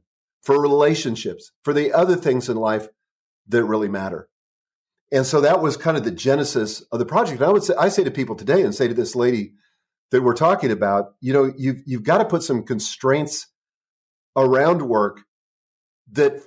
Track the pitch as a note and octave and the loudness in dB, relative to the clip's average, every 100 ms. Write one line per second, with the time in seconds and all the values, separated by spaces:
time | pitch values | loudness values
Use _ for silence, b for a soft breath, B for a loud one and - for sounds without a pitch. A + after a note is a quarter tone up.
0 | _ _ _ _ - C#3 C#3+ C#3+ D3 D#3 | _ _ _ _ 0 2 4 4 4 2
1 | C3 A2 G#2 E2+ - _ - D3 D3 D#3 | -4 -6 -8 -10 -16 _ -4 -2 0 2
2 | F3+ F3 D#3+ B2+ B2 A2 A2 G#2+ - _ | 2 2 0 -2 -2 -2 -2 -2 -6 _
3 | _ _ _ _ _ A#2 A2 G#2+ G2+ G2 | _ _ _ _ _ 0 2 0 -2 -4
4 | F#2+ D#2+ - _ _ _ _ _ _ _ | -8 -10 -14 _ _ _ _ _ _ _
5 | _ C#3 C3 D3+ C#3+ F#3 D#3+ - D#3+ D#3 | _ -2 0 2 4 2 0 -2 -2 -2
6 | A2 F2 C3 D3 C#3+ B2+ G#2+ - - A#2 | -4 -4 0 0 0 -2 -4 -8 -10 -6
7 | B2 E3+ E3 B2 D3+ G#3 - D#3+ F#3 G3 | -2 -2 -2 0 2 2 2 0 2 2
8 | D3 C#3 B2+ G#2 G2+ F3 C3 G#2 B2 A#2+ | -2 -4 -6 -6 0 2 2 0 -2 0
9 | A2+ B2+ B2 A#2 G2+ - _ _ _ _ | -2 0 0 0 -4 -12 _ _ _ _
10 | _ C3 B2 A#2+ D#3+ G3 C3+ G2+ G2+ G2+ | _ 2 2 2 2 2 0 0 0 0
11 | G2+ _ B2+ C#3 C3+ C3+ C3 C3+ - B2 | -2 _ -2 2 2 0 -6 -6 -8 -6
12 | G#2+ F#3+ A3 E3+ E3 B2 - A2+ - - | 0 2 2 -2 -2 -4 -4 -6 -6 -4
13 | C3 C#3+ D3+ - - _ _ _ _ _ | 0 0 -2 -8 -14 _ _ _ _ _
14 | _ _ _ C3+ C3 C3 D#3 F3 C3+ A2 | _ _ _ 0 2 4 4 2 0 0
15 | G#2 - _ _ _ _ _ _ _ _ | 0 -4 _ _ _ _ _ _ _ _
16 | _ G#2 C#3+ C#3 | _ 0 0 0